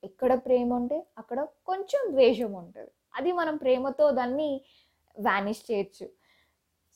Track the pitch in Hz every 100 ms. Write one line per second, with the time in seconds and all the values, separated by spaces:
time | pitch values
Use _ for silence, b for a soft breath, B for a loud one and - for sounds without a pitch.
0 | 196 _ 254 254 254 254 240 247 247 302
1 | - - 220 240 302 _ - 381 392 554
2 | 480 269 247 226 226 190 170 - - _
3 | _ 233 285 359 320 311 262 254 269 262
4 | 302 254 247 269 302 269 b b b b
5 | b - 214 196 196 214 - 214 196 -
6 | 190 _ _ _ _ _ _ _ _